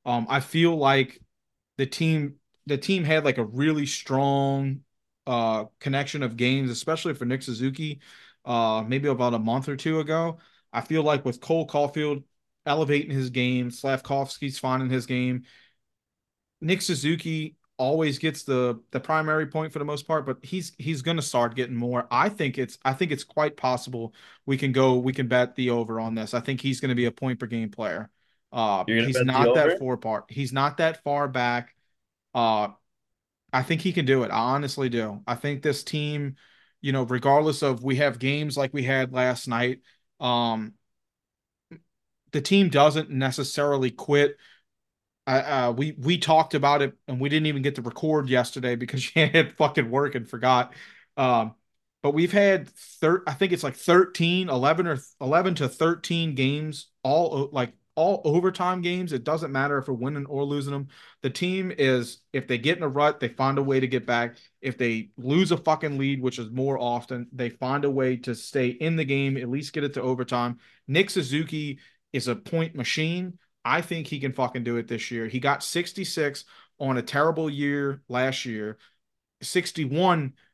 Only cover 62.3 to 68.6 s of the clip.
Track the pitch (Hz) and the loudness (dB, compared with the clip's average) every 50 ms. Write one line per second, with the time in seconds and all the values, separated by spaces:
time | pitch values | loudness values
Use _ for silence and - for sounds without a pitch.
62.3 | - 135 127 - 127 113 113 156 170 170 160 143 131 143 147 151 147 - 127 117 | -8 -8 -4 -2 -4 0 2 0 0 0 -2 -2 0 2 2 2 2 0 -4 -6
63.3 | - - 131 135 139 139 139 139 135 131 131 120 131 120 107 123 120 117 120 117 | -2 0 0 2 2 2 0 2 2 2 2 2 -2 -2 0 0 0 0 0 -2
64.3 | 120 - _ _ _ _ - 131 - - 123 117 113 113 107 - _ - 120 131 | -6 -12 _ _ _ _ -8 -8 -4 -2 -2 -2 -2 -2 -6 -10 _ -10 -2 2
65.3 | 151 180 190 - 180 175 - 165 156 151 160 151 143 135 135 139 139 131 127 127 | 4 4 4 4 2 0 2 0 0 2 0 -4 -2 -2 -2 -2 -2 0 -2 -4
66.3 | - 123 117 110 120 127 135 139 135 - 123 120 120 117 - - 131 120 120 - | -4 -4 -10 -8 -4 -2 -2 -2 -2 -2 -2 -2 -2 -4 -4 -6 -8 -8 -8 -10
67.3 | 135 127 123 117 - - 131 127 139 143 143 143 135 135 131 127 127 120 127 127 | -8 -6 -6 -6 -4 -6 -4 -2 -2 0 0 0 2 2 2 0 0 -2 -4 -6
68.3 | 113 - - - - 139 | -8 -8 -8 -4 -2 0